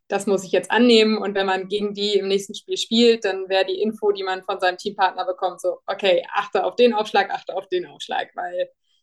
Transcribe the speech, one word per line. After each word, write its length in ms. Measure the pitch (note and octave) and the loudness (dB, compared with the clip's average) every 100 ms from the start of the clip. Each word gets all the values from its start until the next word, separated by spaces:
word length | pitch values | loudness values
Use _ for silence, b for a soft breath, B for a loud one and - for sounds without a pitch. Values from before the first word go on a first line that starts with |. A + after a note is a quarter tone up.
| - | -4
das 180 | G3+ G#3 | -4 0
muss 180 | G3 | -2
ich 80 | F#3 | 0
jetzt 180 | F#3 - | -2 0
annehmen.“ 480 | A3 B3 A3+ G#3+ G#3+ | 4 6 6 6 2
Und 160 | G3 | -2
wenn 120 | G3+ G3 | -2 -2
man 220 | F#3+ F#3 | -2 -4
gegen 260 | G#3 G#3 | -4 -4
die 200 | G3+ G#3 | -4 0
im 140 | G3 G3 | 0 0
nächsten 260 | G3 - | -2 -4
Spiel 220 | G3+ - F#3 | -14 -8 -6
spielt, 460 | - A3+ A#3 A3+ | -2 4 4 4
dann 240 | G3+ F#3+ F#3+ | 0 -4 -2
wäre 180 | F#3+ F#3+ | 0 0
die 140 | F#3 | -2
Info, 300 | A3 G#3+ G#3 | -4 -2 0
die 100 | G3 | 0
man 200 | F#3+ F#3 | -2 -6
von 160 | F#3 F#3 | -6 -2
seinem 180 | F#3 F3+ | -2 -2
Teampartner 480 | G#3 G3 F#3 F3+ F3+ | -6 0 0 0 -6
bekommt, 340 | F3+ F#3 F3 | -2 -4 -2
so, 180 | F3+ E3+ - | -4 -4 -6
„Okay, 400 | G3 G3 F3 - | -2 2 2 0
achte 300 | - - G3+ | -4 -2 0
auf 120 | - - | 0 4
den 180 | B3 | 4
Aufschlag, 360 | G#3+ G#3+ G#3 G3 | 4 0 0 0
achte 260 | - - F3+ | -4 -8 -8
auf 120 | - | -4
den 180 | F3+ D3+ | -4 -4
Aufschlag“, 440 | C#3+ - - F3+ | -14 -8 -6 -6
weil 360 | - F3+ F3+ F3+ _ _ _ | -8 -8 -6 -6 _ _ _